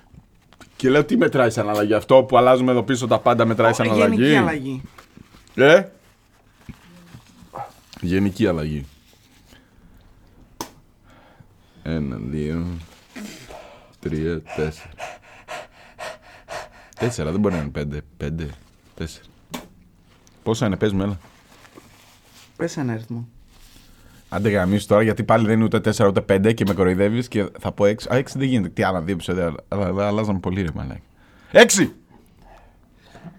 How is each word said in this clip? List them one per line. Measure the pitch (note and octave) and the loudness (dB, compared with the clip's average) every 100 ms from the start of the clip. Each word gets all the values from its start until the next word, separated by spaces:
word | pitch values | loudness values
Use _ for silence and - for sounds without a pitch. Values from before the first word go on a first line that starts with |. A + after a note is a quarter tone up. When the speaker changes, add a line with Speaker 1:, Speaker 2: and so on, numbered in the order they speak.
| _ - _ _ _ - - - | _ -20 _ _ _ -20 -20 -2
Speaker 1:
Και | C3 | 2
λέω, | C#3+ D#3 | 2 2
«Τι | A#3 | 2
μετράει | D3+ C3+ A#2+ | 2 2 0
σαν | A2+ G#2 | 0 -2
αλλαγή; | G#2+ G#2 | 0 2
Αυτό | G#2+ - C3 | 0 6 6
που | A2+ B2 | 8 6
αλλάζουμε | B2 B2+ B2+ | 6 4 4
εδώ | B2 | 0
πίσω | A2 A#2+ B2 | 0 -2 0
τα | A2+ | 2
πάντα | B2 A#2 A2+ | 2 2 2
μετράει | A2+ A#2 | 4 2
σαν | A2+ A2+ | 2 0
Speaker 2:
Γενική | A2 - G#2+ C3+ D3 | 2 2 4 4 4
Speaker 1:
αλλαγή;» | |
Speaker 2:
αλλαγή. | C#3+ D3+ C3 C3 - - - - - - _ - | 2 -2 -6 -10 -12 -20 -20 -20 -20 -20 _ 4
Speaker 1:
Ε; | C#3 F3+ F#3 - _ _ _ _ _ _ - - - F3 F3 - - - - - - - _ - | 6 6 4 -12 _ _ _ _ _ _ -20 -20 -20 -20 -20 -20 -20 -20 -20 -16 -16 -20 _ -10
Γενική | F2 F#2+ G2+ G2 G2+ | -2 0 0 0 0
αλλαγή. | E2 D#2 D2 C#2 - _ _ _ _ _ - _ _ - - _ _ _ _ - - - - _ _ _ - - _ - _ _ - | 0 -4 -8 -10 -20 _ _ _ _ _ -20 _ _ -20 -20 _ _ _ _ -20 -20 -20 -20 _ _ _ -20 -20 _ -20 _ _ -16
Ένα, | - D#2+ C#2 A1 | -8 -6 -6 -8
δύο, | A#1 D2+ D2+ E2 F2 E2+ E2 - _ - G#3+ - B2 - - - - _ | -8 -6 -6 -6 -6 -10 -14 -20 _ -18 -18 -18 -20 -20 -20 -20 -20 _
τρία, | D#2 D#2 D#2+ E2 | -8 -6 -4 -6
τέσσερα. | - - D#2 - - - - - - - - - - _ - - - - - - - - - - - - | -10 -8 -8 -8 -18 -16 -16 -18 -20 -20 -18 -16 -18 _ -20 -16 -16 -16 -20 -20 -16 -16 -16 -20 -20 -6
Τέσσερα, | A#2+ - D2+ | -6 -4 -4
δεν | F#2+ | -2
μπορεί | G2+ F2 | -2 -2
να | |
είναι | C#2+ | -6
πέντε. | D2 D2 D2 - - | -8 -8 -10 -12 -10
Πέντε, | D2 D#2+ D2 - _ _ _ - | -8 -8 -10 -14 _ _ _ -14
τέσσερα. | E2 - - _ _ - - - _ _ _ _ _ _ | -14 -14 -20 _ _ -18 -18 -20 _ _ _ _ _ _
Πόσα | A2 A2+ A2 | -6 -2 -2
είναι, | F2+ | -2
πες | G#2+ | -2
μου, | G2 | -2
έλα. | G2+ F#2+ - _ _ - - - - _ _ _ _ - - - | -4 -6 -14 _ _ -20 -20 -20 -20 _ _ _ _ -20 -20 -10
Speaker 2:
Πες | E3 - | -8 -6
ένα | B2+ | -6
αριθμό. | A2+ A2+ A#2 A#2+ - - - - - - - - - - | -6 -10 -12 -14 -18 -20 -20 -20 -20 -20 -20 -20 -20 -10
Speaker 1:
Άντε | F2 G#2+ | -4 0
γαμίσου | G2+ F2+ G#2 - | 0 2 0 2
τώρα, | G#2 | 2
γιατί | A2 G#2 | 2 0
πάλι | A2 A2+ G#2+ | 2 2 2
δεν | A2+ | 2
είναι | |
ούτε | A2 A2+ | 2 0
τέσσερα, | A2 G#2 G2+ | 0 2 2
ούτε | G2 | 2
πέντε | - G2 G#2+ | 0 2 2
και | A2+ G2+ | 2 0
με | |
κοροϊδεύεις | F#2+ F#2 F#2 G2+ A#2 B2 | 2 2 2 2 0 -4
και | G#2+ F#2+ - | -4 -4 -6
θα | G2 | -8
πω | - G2+ | 0 0
έξι. | A2 - | 0 -2
Α, | B2 | -2
έξι | C#3+ C3 | -2 -4
δεν | C3+ | 0
γίνεται. | B2 F2 | 0 -2
Τι, | - | -2
άλλα | F#2+ F#2 | -2 -2
δύο | D#2+ | -2
επεισόδια, | F2 - F2+ E2+ C#2 - | -4 -4 -2 -2 -6 -6
αλλά, | G2 F#2 | -4 -2
αλλά | F#2+ G2+ | -2 -2
αλλάζαμε | G#2 G#2+ F#2+ | -2 -2 -4
πολύ, | F#2 F#2+ | -4 -4
ρε | E2+ | -4
μαλάκα. | - C#2 - - _ _ - - | -6 -10 -12 -18 _ _ -20 2
Έξι! | F#3 A#3 G3+ - - _ - _ _ - - - _ _ _ _ - E3 | 6 6 4 0 -4 _ -20 _ _ -20 -20 -20 _ _ _ _ -20 -20